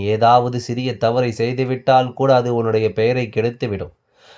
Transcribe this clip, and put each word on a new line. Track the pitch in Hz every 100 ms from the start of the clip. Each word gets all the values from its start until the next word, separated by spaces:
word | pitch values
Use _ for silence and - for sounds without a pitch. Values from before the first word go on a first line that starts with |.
| 101
ஏதாவது | 107 113 123 123 123
சிறிய | 117 120 127 110
தவறை | 113 120 123
செய்துவிட்டால் | 107 117 127 131 127 - 131 127
கூட | 123 135
அது | 131 123
உன்னுடைய | 120 113 110 110
பெயரை | 95 113 123 117
கெடுத்துவிடும். | 107 113 120 123 98 90 - _ _ _